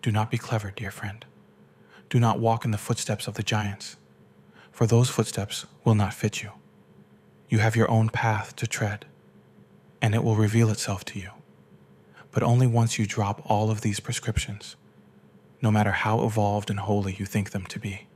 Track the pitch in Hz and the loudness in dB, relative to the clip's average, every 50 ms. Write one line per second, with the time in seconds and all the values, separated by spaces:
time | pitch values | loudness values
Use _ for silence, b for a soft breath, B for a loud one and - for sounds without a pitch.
0 | - 120 107 107 107 110 - 113 - - 120 110 101 98 95 - - 92 - - | 0 0 0 0 0 0 -4 -6 -4 -4 -4 -4 -4 -6 -10 -10 -10 -10 -10 -10
1 | - 101 98 - - - _ - - _ _ _ - _ B B B B B B | -10 -10 -10 -12 -18 -20 _ -20 -20 _ _ _ -20 _ B B B B B B
2 | B B - 127 117 113 110 - 113 113 113 113 - 117 107 104 - - 120 - | B B 2 4 4 4 2 2 2 2 2 2 0 -2 -4 -4 -2 -4 -4 -4
3 | - - 107 104 - - 101 - 104 - - 107 107 101 101 - - - - - | -2 -4 -4 -4 -4 -10 -8 -6 -4 -2 -2 -2 -2 -4 -8 -8 -12 -16 -16 -18
4 | _ _ - _ - _ _ _ _ B B B B B B - 117 107 117 117 | _ _ -20 _ -20 _ _ _ _ B B B B B B 0 2 6 6 6
5 | 123 123 - - 113 - - - 98 101 - - - - - - _ 120 113 104 | 6 4 2 0 -2 -2 -2 -6 -6 -6 -6 -10 -10 -12 -20 -2 _ 4 4 4
6 | 104 95 - - - 107 - - - 101 - - _ - _ _ _ _ - - | 4 0 -2 -2 -2 -2 -2 -2 -10 -10 -14 -18 _ -20 _ _ _ _ -20 -20
7 | - _ - _ _ - _ _ _ - - 110 107 113 110 117 113 - 117 113 | -20 _ -20 _ _ -20 _ _ _ 0 2 2 2 4 4 2 2 4 4 4
8 | 110 110 - - - 113 110 104 104 - - - - 117 - - 110 104 101 101 | 2 2 0 0 0 0 0 -2 -4 -8 -8 -8 -6 -6 -4 -4 -4 -4 -4 -8
9 | - - - _ _ - _ - _ _ _ - - _ _ - _ _ _ _ | -12 -18 -20 _ _ -20 _ -20 _ _ _ -20 -20 _ _ -20 _ _ _ _
10 | - 110 104 117 - 117 110 107 110 104 107 117 117 110 104 - - - 101 95 | 0 2 2 2 2 2 2 4 2 4 4 4 4 4 2 -2 -4 -6 -6 -6
11 | - - - 98 92 92 - - - _ - - - _ - - - _ - - | -8 -12 -12 -12 -12 -12 -16 -20 -20 _ -20 -20 -20 _ -20 -20 -20 _ -20 -20
12 | - B B B B B - - - - 120 123 131 123 113 117 117 113 - - | -20 B B B B B -2 0 2 4 4 6 4 4 4 4 2 2 2 -2
13 | 107 101 - - 104 101 101 - - - 110 104 107 107 110 104 - 110 98 - | -2 -2 0 -2 -2 -2 -2 -4 -2 -2 0 2 2 0 0 0 0 -2 -2 -2
14 | - - 120 - - 113 104 - - - 101 98 - - - _ _ - _ - | -6 -6 -8 -6 -4 -2 -2 -2 -2 -2 -10 -12 -12 -16 -18 _ _ -20 _ -20
15 | - _ _ - _ - _ - _ _ - _ - 110 107 107 107 104 98 - | -20 _ _ -20 _ -20 _ -20 _ _ -10 _ 0 2 4 4 4 2 0 0
16 | - 107 110 110 - 117 107 110 104 101 101 104 101 - 104 101 95 98 104 104 | 0 0 0 2 0 0 0 0 0 2 0 -2 -2 -4 -6 -4 -2 0 0 0
17 | 98 98 92 - 101 95 - 110 98 - - 101 92 - - 104 - 101 95 95 | 0 -2 -6 -6 -8 -4 -2 -4 -4 -2 -6 -8 -8 -8 -12 -10 -8 -8 -10 -10
18 | - - _ | -14 -20 _